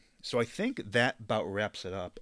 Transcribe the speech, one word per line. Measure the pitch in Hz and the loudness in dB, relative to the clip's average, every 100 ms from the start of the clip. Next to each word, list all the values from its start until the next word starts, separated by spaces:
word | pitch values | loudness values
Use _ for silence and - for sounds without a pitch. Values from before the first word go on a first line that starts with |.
| _ _ | _ _
so | - 120 | -2 0
I | |
think | 117 - 226 - 101 | 0 0 -2 -2 0
that | 117 123 - | 4 4 2
about | 113 110 | 0 0
wraps | 87 98 104 - | 0 0 -2 -4
it | 92 | -6
up. | 92 90 - | -6 -6 -2